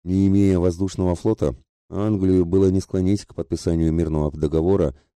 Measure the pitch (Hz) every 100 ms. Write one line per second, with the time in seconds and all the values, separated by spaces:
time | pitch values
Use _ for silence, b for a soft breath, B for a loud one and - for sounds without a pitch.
0 | 87 95 98 98 98 90 90 85 95 -
1 | 92 87 110 110 71 60 _ _ - 90
2 | 107 101 92 92 85 95 95 95 - 95
3 | 92 101 - - - 85 - 82 80 82
4 | 80 78 76 76 76 80 87 98 73 b
5 | b